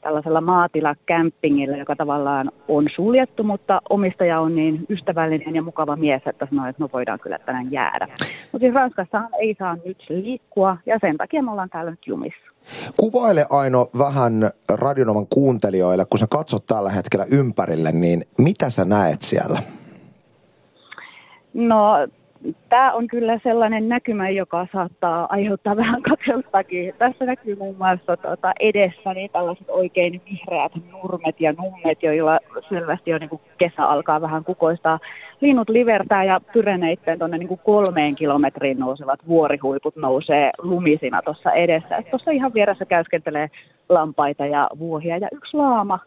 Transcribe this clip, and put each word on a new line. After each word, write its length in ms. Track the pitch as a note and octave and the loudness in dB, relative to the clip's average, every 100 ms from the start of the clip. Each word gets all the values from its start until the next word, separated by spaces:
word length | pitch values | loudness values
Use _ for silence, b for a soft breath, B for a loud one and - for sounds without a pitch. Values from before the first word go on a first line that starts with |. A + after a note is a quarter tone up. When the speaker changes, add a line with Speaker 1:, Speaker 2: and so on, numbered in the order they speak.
Speaker 1:
tällaisella 400 | D3+ D3+ D3+ D#3+ | -2 -4 0 0
maatilakämpingillä, 1400 | E3 F3+ F3 D#3+ D3+ D3 - E3+ E3 - D#3 C#3+ C#3 C#3+ | 2 2 2 0 -2 -4 -2 0 0 0 0 0 0 -6
joka 200 | C#3+ C#3+ | -6 -4
tavallaan 540 | D3+ C#3+ C#3 C#3 C3+ - - | -2 -2 0 -2 -4 -8 -2
on 180 | D3 D3+ - | 0 0 0
suljettu, 460 | G3+ B3+ B3+ - | 2 2 2 -2
mutta 360 | G#3+ G3 - G3 - | -4 -4 0 -2 0
omistaja 500 | G3+ F#3+ - F3+ D#3+ | 0 0 0 0 2
on 140 | D#3+ | 0
niin 320 | E3 D#3 D#3 E3+ | 0 0 -2 -4
ystävällinen 640 | G3+ - E3+ D#3+ D#3 D#3+ | -6 -4 -2 0 -2 -2
ja 80 | E3 | -4
mukava 340 | E3 D#3+ D3+ D3 | -4 -4 -4 0
mies, 260 | D3+ C3 C#3 | 0 0 -2
että 200 | - C#3+ | -8 -4
sanoo, 160 | C#3+ B2+ | -4 -4
että 160 | C3 | -6
no 60 | D3 | -6
voidaan 260 | B2+ A#2+ G#2 | -4 -4 -6
kyllä 180 | - F2 | -8 -10
tänään 340 | - B2+ B2 | -6 -6 -6
jäädä. 360 | C3+ F#2 - F#2 B B B B | -4 -4 -4 -8 B B B B
Mut 100 | B3 | 0
siis 120 | B3 | 2
Ranskassahan 540 | B3+ B3+ - F3+ G#3+ A3+ A3 | 2 0 -2 -4 -4 -4 -4
ei 160 | A3 G#3 | -2 -2
saa 180 | F#3 E3+ | -6 -6
nyt 200 | F3 F#3+ - | -10 -14 -8
liikkua 680 | E3+ G3+ B3+ _ - F#3+ F3+ - | -8 -6 -10 _ 0 0 0 -2
ja 120 | A3 | 0
sen 160 | G3 D3+ | 0 -2
takia 260 | - D#4 | -2 -2
me 80 | C4 | -2
ollaan 200 | G#3 F#3 | -4 -8
täällä 200 | E3+ E3 | -8 -10
nyt 160 | E3 - | -12 -10
jumissa. 400 | F#2+ - - _ _ B B B - | -8 -8 -12 _ _ B B B 0
Speaker 2:
Kuvaile, 460 | G#3+ B3 A#3 F3+ D3 | 2 2 2 4 4
Aino, 400 | C#3 C#3 B2+ A#2+ B2+ | 2 4 2 2 2
vähän 520 | C#3 C#3 A#2+ A2 G#2+ - - | 0 2 2 2 0 -2 -2
Radionovan 520 | G#2+ C3 C3+ A#2 G#2+ G2+ | 0 2 2 2 2 2
kuuntelijoille, 800 | C3 C#3 A#2+ G#2 F#2+ F2+ F#2 | 2 4 2 0 2 2 2
kun 140 | F#2 G#2+ | 2 2
sä 80 | A2 | 2
katsot 360 | D3 D#3+ G#2+ - | 0 -2 -6 -2
tällä 240 | A2 G2 | -2 0
hetkellä 360 | G2 - G2 G2 | -2 -2 -2 2
ympärille, 640 | C#3 B2+ - F2 D#2+ D#2+ | 2 2 -2 -2 0 0
niin 320 | E2 E2+ F2 - - | 2 2 2 -2 2
mitä 320 | C3+ G3+ C#3 | 2 2 -2
sä 140 | A#2 | 0
näet 380 | F#2 G#2 F#2 D2+ | 2 4 2 0
siellä? 360 | - - - - - B B B B B _ _ _ _ _ _ B B B B B B _ | 0 0 -2 -4 -6 B B B B B _ _ _ _ _ _ B B B B B B _
Speaker 1:
No, 520 | - A#3 A3 G#3 F#3 C#3 _ _ _ D3+ - _ | -2 4 4 6 4 0 _ _ _ -10 -10 _
tää 240 | A#3+ C4 | 4 4
on 140 | A#3 A#3 | 2 -4
kyllä 340 | A#3+ A3+ A3+ | -2 -2 0
sellainen 460 | B3 A#3 A3 A3 A3 | 0 2 2 0 0
näkymä, 420 | A#3+ - G#3+ F#3+ | -2 -2 -4 -2
joka 360 | G3 F3+ E3+ F3+ | -2 -4 -4 -4
saattaa 540 | G3 F3 _ F3+ E3 E3+ | -4 -6 _ -2 -2 -2
aiheuttaa 460 | G3+ G3+ G3 - G#3 | -2 -2 -2 -2 0
vähän 260 | A3+ B3 | 0 0
kateuttakin. 920 | - D#4 - A#3+ - G3 F#3+ F3+ F3+ - | 0 0 0 -4 0 -2 0 -6 -6 0
Tässä 260 | A#3+ B3+ | 0 0
näkyy 320 | B3+ B3+ A3+ G3+ | -4 -4 -6 -8
muun 200 | G3 F#3+ | -8 -2
muassa, 380 | F#3 F3+ - E3+ | 0 0 -2 -4
tuota, 360 | - E3+ F#3 - | -4 -4 -4 0
edessäni 680 | A3 G3+ F#3+ - G3 F#3 G3 | 0 2 2 0 -8 -8 -4
tällaiset 420 | F3+ F3 F#3 - | -2 -2 -6 -4
oikein 520 | F#3 F3+ - F3 F3 F3+ | -2 0 2 0 -2 -12
vihreät 420 | G3 - E3+ C#3+ E3 F3 | -14 -6 -4 -4 -6 -14
nurmet 480 | F#3+ F#3 F3+ D#3+ - | -14 -8 -6 -6 0
ja 120 | D#3+ | -2
nummet, 500 | D#3 F#3 F#3 E3 D#3 | 0 -8 -6 -4 0
joilla 360 | D#3+ D3+ D#3 D#3+ - - - | 0 2 2 2 0 -14 -6
selvästi 420 | F#3 E3 E3+ - | -6 -4 -6 -2
jo 80 | D#3+ | -4
niinku 220 | D#3 D#3+ _ _ | -4 -14 _ _
kesä 260 | E3+ - D#3 | -2 0 0
alkaa 340 | D3 C#3+ D#3 | 0 0 -2
vähän 240 | D#3+ D#3 | -2 -6
kukoistaa. 540 | D#3 F#3 E3 E3+ D#3+ D#3+ B B B B | -6 0 0 0 0 -2 B B B B
Linnut 280 | C#4+ C4 A3 | 2 4 4
livertää 560 | A3+ A#3 G#3+ F#3+ G3+ | 2 4 2 2 2
ja 160 | F#3+ F#3 _ | 4 2 _
Pyreneitten 640 | A#3 G#3 F#3 E3+ F3 - E3 | 0 2 2 0 -2 -2 -2
tonne 200 | E3 E3+ | -2 -4
niinku 180 | F3 F#3 | -6 -4
kolmeen 580 | - G#3 G3 D#3+ D3 | 2 4 4 0 0
kilometriin 640 | C#3 D#3 C#3+ C#3+ - C3+ C3 | 0 0 2 2 0 -4 -2
nousevat 420 | B2+ C3+ C3+ C#3 D#3+ | -4 -6 -4 -4 2
vuorihuiput 680 | E3 D3+ C#3+ C3+ C#3 D#3 D#3 | 2 4 0 -2 -2 -4 -4
nousee 540 | C#3+ C3 - D3 C#3 - | 0 0 2 2 2 0
lumisina 600 | F3 F3 F3 D3+ C3 G#2+ | -4 0 2 2 0 -4
tossa 300 | - D3+ - | -4 -4 0
edessä. 440 | - E3+ D#3+ - - | 2 2 0 -2 -8
Et 140 | - | -4
tossa 200 | C4 - | -6 -2
ihan 240 | D4 C4+ | -2 0
vieressä 300 | A3+ G#3 G3 | 0 0 0
käyskentelee 640 | F#3 F3 E3 E3+ D#3 D3+ D3 B B B _ | 0 -2 0 -4 -4 -6 -6 B B B _
lampaita 580 | F3 D#3 - D3 D3 C#3+ | 2 2 0 -2 0 -2
ja 160 | D3 - D3 | 0 0 -2
vuohia 400 | E3 D#3+ E3 E3+ | -8 -6 -4 -6
ja 100 | G3 | -6
yksi 240 | D4 - D4+ | -10 -8 0
laama 420 | C#4+ A#3+ G3+ F#3 | 2 2 0 -4